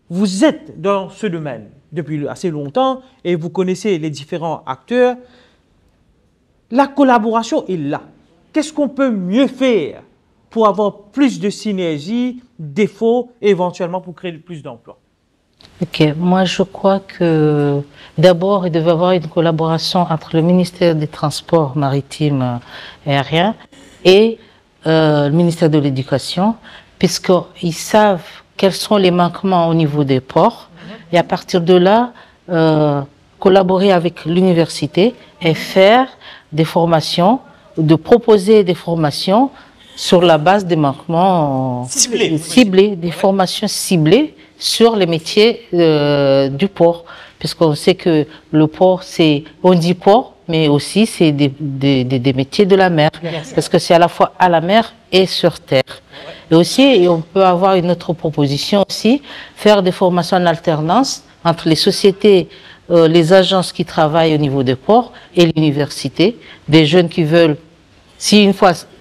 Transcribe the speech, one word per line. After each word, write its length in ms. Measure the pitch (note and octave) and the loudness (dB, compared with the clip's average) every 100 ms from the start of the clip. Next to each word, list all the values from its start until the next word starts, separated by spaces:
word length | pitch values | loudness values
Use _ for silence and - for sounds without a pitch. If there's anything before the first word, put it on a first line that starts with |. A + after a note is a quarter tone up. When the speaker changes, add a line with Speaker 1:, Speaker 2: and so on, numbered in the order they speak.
| _ | _
Speaker 1:
Vous 320 | F3 G3+ F#3+ | -4 -4 0
êtes 360 | D4+ - - C#3 | 0 -2 -16 -8
dans 280 | F#3+ G3 F3+ | -4 -4 -6
ce 180 | - G#3+ | -10 -8
domaine 420 | E3 D3 A2+ G#2 _ _ | -6 -10 -12 -16 _ _
depuis 360 | D#3+ D3 D3+ C3 | -12 -8 -8 -8
assez 220 | A#2 F3+ | -8 -8
longtemps 520 | D3+ C#3+ B3+ C4 C4 _ _ | -8 -6 -2 -2 -4 _ _
et 120 | F3 F3 | -6 -6
vous 140 | E3+ | -6
connaissez 480 | F#3+ F#3 F#3 G#3+ E3 | -6 -4 -4 -4 -4
les 120 | D#3 | -6
différents 540 | C#3 C#3+ E3+ E3 D3 - | -10 -12 -10 -8 -10 -10
acteurs. 500 | C3 - B3 B3 B3 B3 _ _ _ _ _ _ _ _ _ _ _ _ _ _ | -14 -4 0 0 -2 -16 _ _ _ _ _ _ _ _ _ _ _ _ _ _
La 160 | A#3+ C#4 | -2 -2
collaboration 800 | C#4 C4 A#3+ A3+ A3+ A3+ D4+ - | 2 2 2 0 -4 -2 -6 -4
est 100 | F3 | -6
là. 240 | C#3+ C#3+ - _ _ _ _ | -6 -8 -12 _ _ _ _
Qu'est-ce 180 | D#4 D4+ | -6 -6
qu'on 160 | D4 C#4 | -4 -6
peut 200 | C4 C4+ | -2 -2
mieux 360 | G#3 F3+ A3+ C4 | -2 -2 0 0
faire 540 | C4 C4 G#3 A#2+ - _ _ _ _ _ | 0 0 0 -4 -12 _ _ _ _ _
pour 180 | A#3 G#3+ | 0 0
avoir 300 | F#3+ G3+ - _ | 2 -4 -6 _
plus 280 | C4+ C4+ D#3+ | -2 -2 0
de 100 | G3+ | -6
synergie, 920 | - G#3+ F#3 E3+ D3 D#3+ A#3+ B3+ B3 _ - | -6 -6 -4 -4 -6 -6 -4 -6 -8 _ -18
d'efforts 680 | D3+ C#3+ G#3 - A3+ B3 A#3+ - | -10 -4 -4 0 0 0 -4 -4
et 80 | G#3 | -2
éventuellement 520 | F3 F3+ F3 F3 F#3 | 0 -2 -6 -8 -8
pour 140 | F3 D3+ | -12 -14
créer 180 | F3+ | -14
plus 280 | D#3 E3+ D#3+ | -14 -18 -18
d'emplois ? 340 | B2+ A#2 - - _ _ _ _ _ _ _ - | -16 -20 -20 -20 _ _ _ _ _ _ _ -10
Speaker 2:
Ok, 220 | F3 - D3+ D#3 | -8 0 -2 0
moi 280 | F3+ F#3 F3+ | 0 0 0
je 180 | - | -2
crois 360 | F#3 - G3 G3 | -6 -2 -2 -2
que 840 | G3 - E3+ D#3 D3+ D3 C#3+ C#3+ C#3+ - - - | -6 -6 -2 0 0 0 -2 -4 -8 -20 -12 2
d'abord 480 | F3+ E3+ G3 G3+ F3+ | 2 4 0 -2 -2
il 60 | |
devait 160 | E3 E3 | -2 0
y 40 | |
avoir 200 | E3 F3+ | 0 0
une 160 | F3+ D#3+ | -2 -2
collaboration 760 | F3 E3 D#3+ D#3+ D#3+ - F#3 E3+ | -2 -2 -2 -2 -4 -2 -4 -2
entre 260 | D#3+ - D#3+ | -4 -4 -2
le 60 | |
ministère 540 | E3+ F3+ F3 - E3+ D#3+ | 2 0 -2 -2 -2 0
des 120 | D3+ | -4
Transports 680 | - D3 - - E3 C#3 D3 | -6 -6 -6 -2 0 0 -2
maritimes 840 | C3+ C#3 - - D3 C#3 B2 A#2+ - - - - D3 | -2 -4 -6 -4 -2 -2 -4 -6 -12 -20 -20 -12 -4
et 60 | |
aériens 440 | C#3 C3 D#3+ G3+ - - - - _ F3+ | -4 -2 -2 -2 -4 -16 -20 -20 _ 4
et, 320 | G3 A3+ A3+ _ _ _ _ D#3 | 4 4 -2 _ _ _ _ -2
euh, 400 | D#3+ D#3 D3 C#3+ | 2 2 0 0
le 60 | E3 | 0
ministère 340 | E3+ E3 E3 | 0 0 0
de 80 | D3+ | 2
l'Éducation, 800 | C#3 C3 - C3+ - F3+ G#3 A3+ - - _ - | 0 -4 -4 -6 -6 -4 -4 -4 -14 -20 _ -4
puisqu'ils 760 | F3+ - - F3+ - - E3+ | -4 -2 0 -2 -2 -8 -8
savent 500 | D#3 - G#3+ G#3+ F3 - - _ - | -8 -2 0 2 0 -8 -20 _ -2
quels 160 | G3 | -2
sont 240 | - - G#3 | -2 -2 0
les 140 | F#3 | 2
manquements 560 | F3 F3 - F#3+ F3+ E3 | 0 -2 -2 -2 0 0
au 60 | |
niveau 300 | E3 D3+ D3 | 0 0 -2
des 160 | C3+ B2+ | -2 -2
ports. 480 | - D#3+ G#3+ - - | -2 0 0 -2 -20
Speaker 1:
Mhm. 240 | - - A3 - | -20 -20 -20 -2
Speaker 2:
Et 40 | F3 | -2
à 60 | |
partir 380 | D#3+ F3+ - F3+ | -2 -6 -4 -4
de 120 | E3+ | 2
là, 400 | F3+ F#3 A3+ A#3+ - - _ - | 4 4 2 0 -8 -20 _ -6
euh, 520 | E3 D#3+ D3+ D3+ C#3+ C#3 _ _ _ | 0 2 2 0 -2 -6 _ _ _
collaborer 520 | - G3 F#3 F#3 G3+ | 2 4 2 0 2
avec 340 | F3 E3+ - D#3 | 2 0 -6 -4
l'université 880 | F3 F#3+ E3 D#3 - C#3 F3 A#3 - - _ | 0 2 2 -2 -4 -4 0 0 -2 -20 _
et 120 | E3 | -4
faire 540 | - - F#3+ G3 B3 C4 - - - _ | -4 -2 4 4 4 0 -8 -20 -20 _
des 140 | D3+ D#3 | -4 -2
formations, 760 | F3 E3+ D#3+ - F3 F#3 C4 - _ _ - | 0 0 0 -2 0 0 0 -4 _ _ -4
de 180 | D#3 D#3+ | 2 2
proposer 680 | - A#3+ A#3 G#3 F#3+ A3 | 2 0 4 2 4 2
des 100 | F3+ E3+ | 2 -4
formations 760 | E3+ E3 D3 - F#3 G#3+ C4+ - - _ - - | -6 -4 -4 -4 -2 0 0 -6 -20 _ -20 -12
sur 260 | - F3+ | 0 2
la 160 | F3 D3+ | 4 4
base 280 | E3 G#3 F3 | 2 0 0
des 100 | D#3+ | 0
manquements 1080 | C#3+ - - E3 F#3+ F3 D3 C3 C3 B2 B2+ | -2 -4 -6 -2 0 0 -2 -2 -4 -6 -8
Speaker 1:
Ciblés. 480 | - A#3+ A#3 F3 D#3 | -6 -4 -2 -2 -4
Speaker 2:
ciblés, 580 | - B3+ G#3 F#3 G#3 F3+ | 0 2 4 2 0 -2
des 120 | F3 | -8
Speaker 1:
Ouais. 60 | |
Speaker 2:
formations 540 | - G3 G3 F3+ - G#3 | -2 -2 0 -2 -4 -6
ciblées 640 | - - F3 D#3 A#3+ D4+ - _ _ | -6 -2 0 4 2 2 -8 _ _
sur 400 | - - A3+ A3 | -8 2 2 2
les 80 | E3+ | -2
métiers, 560 | E3 - G#3+ A3+ G#3 - | -2 -2 2 2 0 -4
euh, 760 | F3 D#3+ D3+ D3 C#3+ C#3 C3+ C#3 | 0 2 2 0 0 2 2 0
du 180 | C#3 G3 | -2 -4
port. 380 | - E3+ E3+ - - - _ | 2 2 2 -12 -20 -20 _
Puisqu'on 380 | D#3 - E3 D3 | -12 -2 -2 0
sait 200 | F#3 F3+ | -2 0
que 300 | F3+ D#3 C#3+ - - | 0 0 -2 -10 -2
le 160 | D#3 D3+ | 0 0
port, 360 | - F#3 F3+ | 2 0 0
c'est, 420 | - - D#3 C#3+ - - | -6 0 2 2 -4 -2
on 100 | F3+ | 2
dit 200 | F3 E3+ | 2 0
port, 400 | F3 G3 A3+ - _ - | 0 4 2 0 _ -6
mais 180 | D#3+ D3+ | -2 0
aussi 380 | C#3+ - G3 A3 | 0 -2 -2 -2
c'est 260 | - D#3+ | 2 0
des, 220 | C#3+ C#3+ C3 | 2 -2 -2
des, 440 | D3 C3+ C#3 C3 | -10 -4 0 0
des, 160 | B2 C3+ | -2 -2
des 140 | C3+ | -2
métiers 320 | C3 C3 - F#3+ | -2 -4 0 2
de 100 | F#3+ | 4
la 140 | F#3 | 2
mer. 200 | D#3+ D3+ - | 2 0 -2
Speaker 1:
Bien 200 | E3+ D#3+ | -10 -10
sûr. 120 | - E3 | -6 -6
Speaker 2:
Parce 140 | - | -2
que 80 | E3+ | -2
c'est 160 | - | 2
à 60 | E3+ | 2
la 100 | E3 | 2
fois 240 | - F3 - | 0 -4 0
à 120 | F#3 | 2
la 100 | E3 | 2
mer 340 | E3+ A3 G#3+ _ - | 2 0 0 _ -2
et 120 | F#3 F#3 | 0 0
sur 340 | - E3+ - | 0 -2 -2
terre. 220 | - C3+ - | -2 -2 -2
Speaker 1:
Ouais. 460 | - _ - D#3 - - | -12 _ -20 -20 -20 2
Speaker 2:
Et 40 | D#3+ | 2
aussi, 260 | F3 - | 2 2
et 260 | C#4 G#3+ F3+ | 4 4 2
on 140 | E3 | 0
peut 220 | - G3 F#3 | -2 2 2
avoir 300 | F3 F#3+ F#3+ | 2 2 2
une 140 | F3 | 0
autre 200 | E3+ - | -4 -4
proposition 720 | D#3 D#3+ D3+ C#3+ C#3+ - G3+ F#3+ | -6 -6 -2 -2 -2 -2 -2 -2
aussi, 320 | - A3 C#4 - - - - | -2 0 0 -4 -20 -20 -2
faire 260 | G#3 G3+ | 2 2
des 120 | F#3 | 2
formations 420 | - F#3 F3+ E3 F#3 | 0 0 0 0 0
en 100 | F3 | 0
alternance 800 | D#3+ F3 D#3 D#3+ A3 C4+ - _ _ E3+ | 0 -2 -2 0 0 0 -6 _ _ -4
entre 240 | E3 E3 | -2 0
les 60 | D3+ | 0
sociétés, 720 | G3 - G3+ F#3+ G#3+ F#3 - - - - - | 0 2 0 2 2 2 0 -14 -20 -20 0
euh, 180 | E3+ D#3+ | 2 4
les 240 | E3+ D#3+ | 4 4
agences 400 | F#3+ F3 F#3 - | 4 4 -2 -4
qui 140 | - D#3+ | -8 -6
travaillent 480 | F3 D#3 E3 E3 | 0 0 2 0
au 40 | D3+ | 0
niveau 240 | C#3+ C#3 | 0 -2
des 120 | C3 B2 | -2 -2
ports 380 | - A#3 A#3 - - F3+ | 2 2 0 -16 -6 0
et 100 | E3+ | 2
l'université, 920 | D#3 D#3 C#3 C#3 - C3 - F#3+ A#3+ - - - | 2 0 -2 -6 -6 -10 0 -2 -2 -20 -16 2
des 180 | D#3 D3 | 4 4
jeunes 220 | F3+ E3+ | 2 0
qui 160 | - | -2
veulent, 320 | D3+ E3+ D#3+ C#3+ - _ _ _ _ - | 0 2 2 0 -10 _ _ _ _ -10
si 260 | - G#3 | 2 4
une 100 | G3+ | 4
fois 200 | F#3+ F#3+ E3 - - | 4 2 0 -8 -20